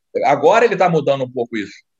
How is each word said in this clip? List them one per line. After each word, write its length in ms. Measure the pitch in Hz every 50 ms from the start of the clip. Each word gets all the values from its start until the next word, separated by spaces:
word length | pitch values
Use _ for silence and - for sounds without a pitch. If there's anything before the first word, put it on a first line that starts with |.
| _ _ - - -
agora 400 | 123 139 135 147 160 202 226 240
ele 100 | 226 196
tá 120 | 175 185 175
mudando 340 | 170 160 131 139 139 139 131
um 60 | 123
pouco 260 | 123 127 117 - 117
isso, 160 | 107 98 98 - - _ _ _